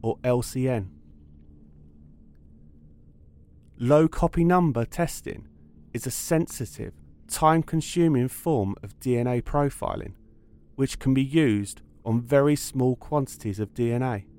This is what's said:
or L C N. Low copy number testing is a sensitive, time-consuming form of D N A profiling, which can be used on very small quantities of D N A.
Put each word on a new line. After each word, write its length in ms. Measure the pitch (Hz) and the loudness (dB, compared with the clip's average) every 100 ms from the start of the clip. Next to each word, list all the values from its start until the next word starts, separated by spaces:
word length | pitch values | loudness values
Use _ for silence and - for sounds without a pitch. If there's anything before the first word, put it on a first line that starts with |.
or 160 | 113 110 | -4 -2
L 180 | 123 123 | 0 0
C 260 | 120 131 131 | 0 -4 -2
N. 220 | 120 95 76 - - - - - - - - - - - - - - - - - - - - - - - - - - - - | -2 -4 -14 -20 -20 -20 -20 -20 -20 -20 -20 -20 -20 -20 -20 -20 -20 -20 -20 -20 -20 -20 -20 -20 -20 -20 -20 -20 -20 -20 -6
Low 300 | 120 147 160 | 4 6 4
copy 360 | - - - | 2 0 2
number 420 | 170 180 170 117 117 | 4 4 4 0 -4
testing 600 | - 170 - - - - - - - - | -2 -4 -4 -10 -12 -14 -20 -20 -20 -10
is 140 | 113 - | -8 -6
a 40 | |
sensitive, 840 | - - 160 - - 160 - 151 - - - - | -8 -2 0 0 -6 -10 -10 -14 -14 -20 -20 -10
time-consuming 1000 | - 156 165 160 165 - 175 165 135 127 | 2 4 4 2 -2 -2 2 2 4 0
form 460 | - - 143 98 - | -2 -2 0 0 -4
of 160 | 104 - | -12 -10
D 200 | 127 120 | -2 0
N 80 | 120 | 0
A 160 | 123 | -2
profiling, 720 | - 147 143 - - 50 - - - - - - - - | -2 0 0 -2 -6 -6 -10 -16 -20 -20 -20 -20 -20 -4
which 220 | 135 - | -4 -2
can 140 | 135 | 0
be 100 | 135 | 2
used 600 | 135 156 147 104 101 - - - | 2 2 4 2 -2 -10 -20 -12
on 180 | - 117 | -2 -2
very 340 | 120 139 143 147 | 2 4 4 2
small 400 | - 135 127 127 | -2 0 0 0
quantities 640 | - 151 135 - 110 98 | -2 -2 -2 -6 -8 -4
of 140 | 107 | -6
D 180 | - 117 | -2 -2
N 100 | 117 | 0
A. 220 | 127 107 98 | -2 -4 -10